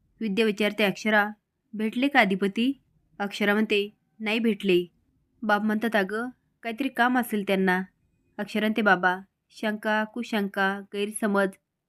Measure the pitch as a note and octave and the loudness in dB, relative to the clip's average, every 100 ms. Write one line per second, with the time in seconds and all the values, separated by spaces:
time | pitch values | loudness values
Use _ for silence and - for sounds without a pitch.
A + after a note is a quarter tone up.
0 | _ _ A3 F#3+ A3 G3+ G#3 G#3+ G#3 F#3 | _ _ -4 0 0 2 -2 2 0 0
1 | A3 G#3+ G#3 G#3+ _ _ _ G#3 A3 A#3 | 0 2 0 -4 _ _ _ -6 -4 0
2 | C#4 C#4 G#3 F#3+ G3 G3 B3 C#4 _ _ | 2 4 4 2 0 0 0 -2 _ _
3 | _ - G3+ - G#3 G#3 G#3+ G#3 G#3 - | _ -8 -8 -2 0 2 2 0 -2 -8
4 | _ _ A3 A3+ A3+ G3+ G3 F3+ F3 _ | _ _ -4 0 0 0 2 2 2 _
5 | _ _ _ _ G#3+ G#3 G#3+ G#3+ A#3 A3 | _ _ _ _ -2 0 0 0 0 0
6 | F#3+ G#3 B3 - _ _ A3+ A3+ C#4 B3+ | 0 -4 -8 -12 _ _ -10 -6 -4 0
7 | A#3+ B3+ A#3+ G#3+ G3 G3 F#3+ F#3 F#3 _ | 2 2 0 -4 0 2 2 0 -2 _
8 | _ _ _ - G#3 G#3+ G#3+ A3 G#3 F3+ | _ _ _ -12 -6 -2 -2 2 2 4
9 | F#3 F#3 G3 _ _ - A3 G#3+ A3 G#3+ | 2 -2 -6 _ _ -8 -6 -4 -2 -2
10 | G#3+ A#3+ A#3 A3 G3+ G3+ F#3+ G3+ G3 G3+ | -2 -6 -4 -2 -2 0 0 -2 -6 -6
11 | G#3 G#3+ A3 G3+ F#3+ F#3+ _ _ | -6 -2 0 2 2 -2 _ _